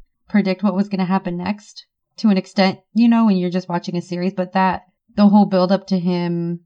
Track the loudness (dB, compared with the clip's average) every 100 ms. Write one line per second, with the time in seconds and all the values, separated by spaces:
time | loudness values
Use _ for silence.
0 | -18 _ _ 0 0 -2 -2 -2 -4 -4
1 | -2 -2 -4 -8 -6 -8 -12 -20 -20 _
2 | _ -2 0 0 -2 0 0 0 _ 0
3 | 2 4 2 2 0 -4 -4 -6 -6 -8
4 | -6 -6 -4 -4 -4 -2 -2 -2 _ _
5 | _ 2 4 6 4 2 2 0 0 -2
6 | -2 -2 -2 -2 -4 -6